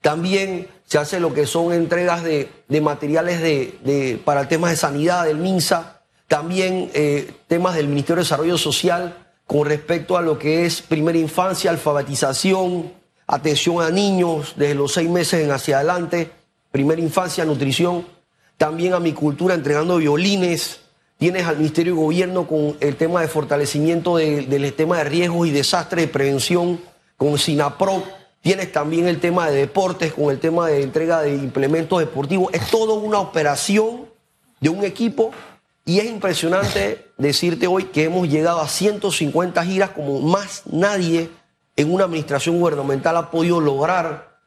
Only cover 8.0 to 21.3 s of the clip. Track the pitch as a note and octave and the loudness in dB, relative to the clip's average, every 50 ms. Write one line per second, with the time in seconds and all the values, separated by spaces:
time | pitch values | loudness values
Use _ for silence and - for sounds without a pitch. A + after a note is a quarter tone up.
8 | C#3 - E3+ E3 E3+ - D#3+ C#3 D#3+ E3+ F3+ D#3+ - D#3 C3+ - - F3+ F3 F3 | 0 0 0 0 2 0 0 0 2 0 0 0 0 0 -2 0 2 2 0 0
9 | F3+ F3 F3 - - _ _ _ _ _ - D3 D3 D3 D3+ D3 - - - E3 | -2 -6 -10 -14 -20 _ _ _ _ _ 0 0 2 2 0 -2 0 -2 -2 -2
10 | D3 - F3+ F3 F3 E3 D3+ - - D3+ D#3 E3 F3 E3+ E3 - - - E3 D#3+ | 0 0 0 0 2 0 0 0 0 0 2 2 2 0 -2 -4 -4 -2 0 2
11 | D3+ E3 E3 E3 D#3+ D3 - - F3+ F#3+ F#3 F#3 - F#3 E3+ D#3+ - D#3 D3 C#3+ | 2 2 2 2 0 0 0 0 0 0 0 0 0 0 0 0 0 0 0 0
12 | C3+ C3+ C#3+ C3 - C3+ C3+ - - F#3+ F#3 F#3+ F#3 F3+ F3+ F3 E3 D3+ - - | -2 -4 -2 -2 -2 0 -2 0 2 2 2 2 2 -2 -2 -4 -6 -8 -14 -20
13 | _ _ _ _ _ - - C#3+ - D#3 D3 C#3+ - F3 E3+ F3 E3 D#3+ E3 G3 | _ _ _ _ _ -4 -4 -2 0 0 0 0 0 0 0 0 0 0 0 0
14 | G3+ G3+ G3 F#3 F3 E3+ E3 D#3 D3 - - - D3 C#3+ D3 C#3 C#3+ C3+ - F3+ | 0 2 2 2 0 0 0 -4 -4 -8 -4 -2 0 0 2 0 0 0 0 0
15 | E3 E3 E3+ F3 E3 - - E3+ D#3 D3 C#3+ C3 - - C#3+ C3+ C#3 D#3+ F3+ F3+ | 0 0 0 0 0 2 0 0 2 0 0 -2 0 0 0 2 2 2 0 -2
16 | F3 E3 E3+ F3 E3 D#3+ - _ _ _ _ _ _ _ _ C#3 C#3 D3 D#3+ E3 | -2 -2 -2 -4 -4 -4 -8 _ _ _ _ _ _ _ _ 0 2 2 2 2
17 | E3 D#3+ D#3 F#3+ F#3 F3 - - E3 D#3+ D3+ C3 C#3+ C3+ C3 B2 E3 F3 F3 E3+ | 0 0 0 0 -2 -2 -2 -2 0 0 0 0 0 0 0 2 0 0 0 -2
18 | E3+ - - _ _ _ _ _ _ _ _ _ D#3 D3+ D#3+ E3 F3 F#3 F3+ F3 | -6 -8 -18 _ _ _ _ _ _ _ _ _ -2 0 0 -2 0 0 0 2
19 | E3+ D#3+ D3 - D3 D3+ C#3+ C3+ E3+ F#3 F#3 E3+ C3+ C#3+ D3 D3 D#3 E3+ F3+ E3+ | 0 0 -2 0 -2 -2 0 0 0 0 2 0 0 0 0 0 2 2 2 2
20 | D#3+ D3 D3 D3+ F3+ G3+ G3+ G3 F3+ F3 E3+ D3+ - - - - _ _ _ _ | 2 2 2 2 2 0 2 2 0 0 0 -2 -4 -8 -10 -14 _ _ _ _
21 | _ _ _ _ C#3+ E3+ | _ _ _ _ -2 0